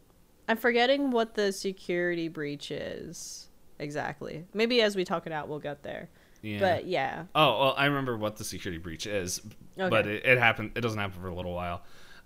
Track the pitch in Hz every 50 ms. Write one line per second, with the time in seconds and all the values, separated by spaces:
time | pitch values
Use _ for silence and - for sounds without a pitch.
0 | - _ - - - _ - _ - - 226 220 - 240 233 240 240 254 277 285
1 | 285 269 240 233 226 226 - 220 208 196 196 - - 196 190 - - - 180 175
2 | 175 175 175 170 165 165 165 160 147 143 143 143 - - 151 - - - - -
3 | - 156 170 - - - - - - - - - - - - - - 147 147 147
4 | 123 - 143 - - - - 151 175 - - 196 226 233 254 240 220 208 202 196
5 | 175 - 180 170 - 170 160 151 147 104 151 147 - 147 143 - - - - -
6 | - - - - - - - - - 214 208 202 196 185 165 143 - 180 180 147
7 | 135 127 - - 165 - - 147 156 135 113 104 139 135 - - 139 143 143 139
8 | 135 127 120 110 107 107 107 - 104 - 101 90 - 104 87 80 - 87 80 76
9 | - 110 104 98 90 90 - - - 110 - - - - - - 190 180 - 110
10 | 101 104 107 107 - 131 127 123 120 117 110 - 107 104 - 117 117 117 107 107
11 | 101 95 95 92 92 92 85 90 90 90 87 87 90 87 87 85 - - - -
12 | - - - - -